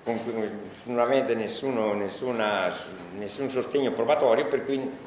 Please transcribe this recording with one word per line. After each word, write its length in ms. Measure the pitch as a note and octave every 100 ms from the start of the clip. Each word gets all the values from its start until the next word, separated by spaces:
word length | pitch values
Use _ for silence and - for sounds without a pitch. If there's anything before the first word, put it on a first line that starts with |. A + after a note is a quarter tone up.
con, 160 | - A#2 A2+ A2+ G#2+ G2+ G2 -
non 160 | - A#2+
avete 340 | A#2+ C3+ A#2+
nessuno, 600 | A2+ G#2+ - C3+ B2 G#2+
nessuna, 760 | G#2 G2+ - B2+ A#2+ G#2+ G2+ F#2 F2 - F#2 F2 F#2+
nessun 320 | G2+ - C#3
sostegno 420 | B2+ A#2 C#3+ C3
probatorio, 520 | - A#2 D3+ C3 A#2 D3+
per 180 | C3
cui 240 | - C#3 B2+ -